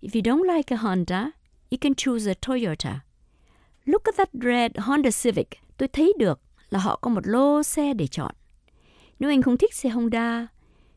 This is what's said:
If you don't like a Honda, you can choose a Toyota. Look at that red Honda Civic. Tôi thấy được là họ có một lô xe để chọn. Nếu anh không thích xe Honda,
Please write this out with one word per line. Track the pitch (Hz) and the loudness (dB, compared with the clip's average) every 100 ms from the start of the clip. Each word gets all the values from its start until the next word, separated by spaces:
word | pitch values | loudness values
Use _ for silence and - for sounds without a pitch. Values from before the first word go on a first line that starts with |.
If | 196 | -6
you | 226 | -2
don't | 214 285 370 339 | 2 2 2 0
like | - 233 | -2 -2
a | |
Honda, | 220 185 170 185 269 - _ _ _ | -2 -2 -2 -4 -6 -10 _ _ _
you | 254 | -2
can | 285 | 0
choose | 269 269 233 208 | 0 0 -2 -2
a | 185 | -4
Toyota. | 254 254 208 156 139 135 - _ _ _ _ _ _ _ | -4 -2 -2 -4 -6 -8 -12 _ _ _ _ _ _ _
Look | - 381 | 0 0
at | 440 - | 0 0
that | 381 | 0
red | 254 240 240 233 226 | 0 0 2 0 -2
Honda | 208 285 269 - | 0 2 2 2
Civic. | 240 208 - - _ - | 0 0 -2 -8 _ -6
Tôi | 269 | -4
thấy | 269 330 403 | 2 2 4
được | 202 143 _ _ _ | 2 0 _ _ _
là | 196 | -2
họ | 190 - | -2 -2
có | - | -2
một | 202 185 | -2 0
lô | 233 285 294 | 2 4 2
xe | 294 - 285 | 0 -2 -2
để | 240 143 | -2 -4
chọn. | - 135 - _ _ _ _ _ _ _ - | -4 -8 -10 _ _ _ _ _ _ _ -6
Nếu | 277 | 0
anh | 277 | 2
không | 254 247 | 4 4
thích | 427 | 2
xe | - 254 | 0 -4
Honda, | 233 233 226 233 233 233 _ _ _ _ | -2 0 0 -2 -4 -8 _ _ _ _